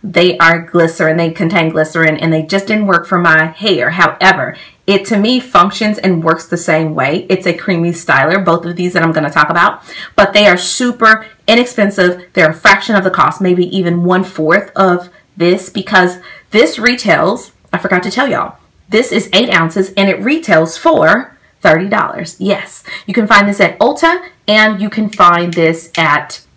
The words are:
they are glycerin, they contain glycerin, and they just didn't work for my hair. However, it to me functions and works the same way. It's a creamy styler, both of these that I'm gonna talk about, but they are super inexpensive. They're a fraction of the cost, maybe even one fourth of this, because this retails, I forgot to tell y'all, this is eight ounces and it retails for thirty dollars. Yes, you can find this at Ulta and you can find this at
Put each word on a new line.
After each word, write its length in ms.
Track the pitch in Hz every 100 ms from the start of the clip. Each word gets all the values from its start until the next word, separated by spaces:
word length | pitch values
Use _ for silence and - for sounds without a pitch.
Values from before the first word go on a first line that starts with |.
they 380 | 208 170 180 160
are 200 | 165 165
glycerin, 580 | 170 180 165 160 160 160
they 120 | 165
contain 400 | 160 165 185 160
glycerin, 480 | 160 156 170 160 156
and 160 | 165
they 80 | 160
just 240 | 156 196 196
didn't 220 | 214 202
work 180 | 170 -
for 140 | 180
my 280 | 175 160 165
hair. 440 | - 208 170 123
However, 640 | 170 165 - 185 165 123 - - _ -
it 180 | 196 196
to 140 | 208
me 200 | 214 254
functions 600 | - 185 185 - 214 208
and 240 | 196 170
works 240 | 165 165 -
the 100 | 165
same 380 | - 160 160 151
way. 320 | 135 165 -
It's 160 | 185 185
a 80 |
creamy 380 | 165 - 175 170
styler, 520 | 170 - 135 143 190
both 220 | 180 170 170
of 100 | 170
these 180 | 180
that 100 | 180
I'm 80 | 165
gonna 180 | 160 147
talk 200 | 156 147
about, 340 | 165 190 - - - - -
but 180 | 202
they 140 | 208 208
are 100 | 180
super 680 | - - 247 240 220 220 - _ -
inexpensive. 800 | 233 247 - 202 202 180 180 -
They're 180 | - 160
a 20 |
fraction 420 | 160 214 202 - 208
of 80 |
the 80 | 180
cost, 300 | 156 151 -
maybe 240 | 185 180 175 196
even 280 | 175 175
one 200 | 175 185
fourth 480 | 190 - 156 185 196 -
of 340 | 190 180 - _ _ -
this, 340 | 170 196 -
because 480 | 214 185 196 180 180 - - _
this 280 | 214 294 -
retails, 720 | 226 247 208 151 170 240 - _ _
I 40 | 180
forgot 260 | 190 180
to 80 | 185
tell 180 | 220 277
y'all, 280 | 151 - - _ _ _
this 240 | 214 254
is 180 | 226 -
eight 160 | 190 240
ounces 420 | 180 165 202 190 -
and 120 | 196
it 100 | 185
retails 580 | 208 311 320 160 165 -
for 600 | 339 311 156 214 262 _ _ _
thirty 260 | 185 160 190
dollars. 480 | 208 - - 170 -
Yes, 440 | 185 196 - - - - -
you 80 |
can 140 | 202 208
find 200 | 208 202
this 120 | 202
at 180 | 190 -
Ulta 500 | 233 - 330 349 - _ -
and 320 | 214 214 202
you 100 | 208
can 200 | 220 214
find 440 | - 175 175 175
this 380 | 170 165 165 - -
at 440 | 160 147 - - _